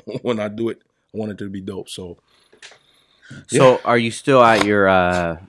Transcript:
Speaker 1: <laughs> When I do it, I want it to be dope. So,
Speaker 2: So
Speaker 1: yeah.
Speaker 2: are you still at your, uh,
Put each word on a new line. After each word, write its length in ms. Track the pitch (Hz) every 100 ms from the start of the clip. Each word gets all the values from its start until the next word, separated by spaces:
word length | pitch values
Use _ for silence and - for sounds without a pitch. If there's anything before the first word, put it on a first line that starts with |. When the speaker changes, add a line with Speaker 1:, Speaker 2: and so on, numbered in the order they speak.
| -
Speaker 1:
<laughs> 140 | 120
When 160 | - 110
I 80 | 104
do 200 | 107 113
it, 120 | - _ _ _
I 40 | 104
want 140 | 107
it 40 | 98
to 100 | 101
be 120 | 98
dope. 280 | 95 92 -
So, 280 | - 90 87 _ _ _ _ - - _ _ _ _ - 139 -
Speaker 2:
So 240 | 123 131
Speaker 1:
yeah. 40 | 123 -
Speaker 2:
are 120 | 120
you 140 | 117
still 320 | 110 - 135
at 220 | 117 110 104
your, 220 | 104 98
uh, 500 | 92 90 90 85 82